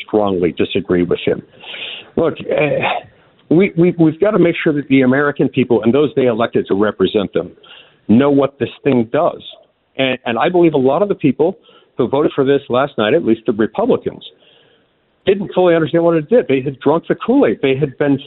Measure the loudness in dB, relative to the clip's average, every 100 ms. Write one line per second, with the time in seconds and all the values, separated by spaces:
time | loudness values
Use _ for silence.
0 | -2 0 0 0 -2 -2 -4 -4 -2 0
1 | 0 -2 -4 -6 -8 -20 -18 -14 -14 -16
2 | -8 -2 -2 -4 -4 -2 -2 -2 -4 -6
3 | -10 _ _ _ 0 2 2 2 0 2
4 | 0 2 0 2 0 0 -2 -2 0 2
5 | 4 2 0 0 -2 0 0 0 2 2
6 | 0 0 0 0 -2 -2 -2 0 0 0
7 | 0 0 -2 -4 -6 -12 -20 -20 -20 _
8 | 0 2 4 2 0 -2 -8 -4 -2 0
9 | 0 0 -2 -4 -14 -20 _ _ _ -4
10 | -4 -4 -4 -2 0 2 2 2 2 2
11 | 0 0 -2 0 -2 -4 _ -20 _ -6
12 | -2 0 -2 0 0 0 0 -2 -2 -2
13 | 0 0 0 -2 -2 -2 -2 -2 0 0
14 | -2 -10 -18 _ _ _ _ _ _ _
15 | _ _ -2 -2 -2 0 2 2 0 0
16 | 2 0 2 0 2 -2 -2 -4 0 0
17 | -2 -4 0 2 2 0 -2 0 -2 -2
18 | 0 -2